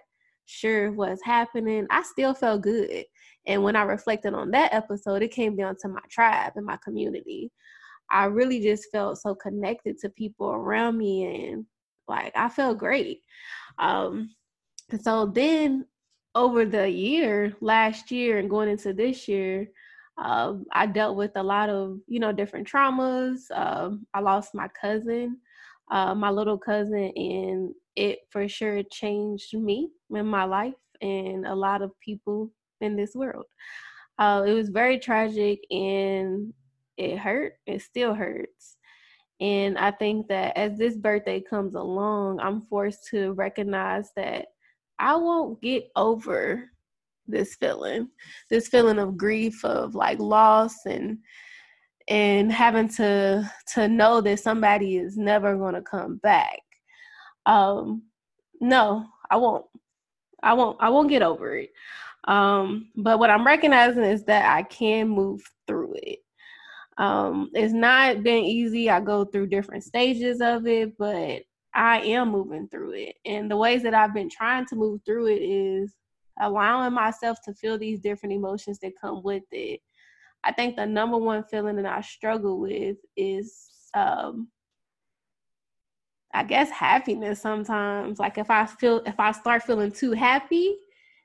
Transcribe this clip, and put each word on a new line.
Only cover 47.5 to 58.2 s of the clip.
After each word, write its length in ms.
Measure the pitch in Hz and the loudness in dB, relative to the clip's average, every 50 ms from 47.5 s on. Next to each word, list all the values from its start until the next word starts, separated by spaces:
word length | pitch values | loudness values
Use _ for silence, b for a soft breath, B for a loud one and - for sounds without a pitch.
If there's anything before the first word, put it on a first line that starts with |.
| - | -4
feeling, 540 | - - - - - 69 101 135 226 240 254 _ B B B B B B B | -4 -2 -2 -2 -4 -6 -6 -6 -6 -6 -8 _ B B B B B B B
this 180 | 220 233 226 | 0 0 0
feeling 320 | - - 247 233 226 214 208 | 4 4 6 6 6 4 2
of 160 | 202 190 190 | 0 -2 -4
grief, 480 | 170 190 208 220 220 226 226 220 - - | -2 -2 0 0 0 0 -2 -4 -4 -4
of, 320 | 233 - - - - 226 | -2 -2 -2 -4 -4 -2
like, 240 | 202 202 - - 220 | 0 0 0 0 -2
loss, 680 | 208 208 214 214 220 220 214 220 220 226 - - - | 0 2 6 6 8 8 8 6 4 2 -2 -10 -8
and, 340 | 196 185 - - 208 220 220 B B B B B B B B B B B B B B B _ - - | -8 -6 -6 -6 -6 -8 -10 B B B B B B B B B B B B B B B _ -4 0
and 420 | 208 208 208 202 202 202 202 220 | 2 4 4 6 6 4 4 4
having 380 | 220 226 240 233 220 226 220 220 | 4 6 6 6 6 4 2 0
to, 600 | - - 220 202 202 202 196 196 196 208 208 202 B B - - - | 0 0 2 2 4 4 4 4 2 2 0 -4 B B -12 -6 0
to 120 | 240 214 | 0 2
know 320 | 208 226 226 214 220 233 233 | 2 4 6 6 6 6 6
that 220 | 196 208 202 208 | 4 2 0 0
somebody 560 | - 226 220 226 220 208 208 208 202 190 185 | 0 0 0 2 4 4 4 4 2 0 -2
is 180 | 180 180 180 196 | -2 -2 -4 -6
never 400 | 214 208 202 208 208 202 202 196 | -2 0 2 2 4 2 2 0
gonna 260 | 190 190 185 175 180 | 0 -2 -4 -4 -6
come 360 | 185 - - 185 175 - - | -8 -8 -8 -8 -6 -6 -6
back. 420 | 202 - 214 190 165 - - - - _ _ _ _ B B B B B B B B B B B B - | 0 2 4 4 4 4 0 -4 -12 _ _ _ _ B B B B B B B B B B B B 2
Um, 580 | - 220 208 196 196 202 - - 220 214 226 - _ _ _ | 4 6 6 6 4 2 -2 -2 -4 -6 -8 -8 _ _ _